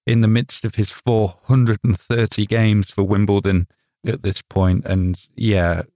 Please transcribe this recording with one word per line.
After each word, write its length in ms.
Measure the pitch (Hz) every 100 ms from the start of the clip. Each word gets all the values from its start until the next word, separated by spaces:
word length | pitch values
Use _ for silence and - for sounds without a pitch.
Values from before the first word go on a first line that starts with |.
| -
in 140 | 117
the 80 | 110
midst 340 | 113 117 - 117
of 80 |
his 160 | - 101
four 460 | - - 113 104 -
hundred 340 | - 131 120 107
and 160 | - 98
thirty 460 | - 117 110 -
games 460 | 104 113 110 104 98
for 120 | -
Wimbledon 640 | 98 101 101 101 98 95 90 _ _ _
at 180 | - -
this 200 | 98 95
point, 420 | - - 92 90
and 420 | - 95 90 90 -
yeah, 480 | - 113 98 87 85 -